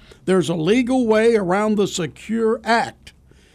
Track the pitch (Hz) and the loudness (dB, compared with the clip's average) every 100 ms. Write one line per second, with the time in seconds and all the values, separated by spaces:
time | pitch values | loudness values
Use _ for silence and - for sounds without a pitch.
0 | - - - 185 147 170 156 240 240 262 | -20 -10 -2 0 0 -2 0 0 2 0
1 | 233 214 226 226 175 190 214 208 196 - | 2 2 4 2 0 0 0 0 -2 -2
2 | 160 - - 226 220 226 220 233 120 - | -8 -10 -8 -2 -2 -2 0 -2 -2 -10
3 | - - _ _ _ | -20 -20 _ _ _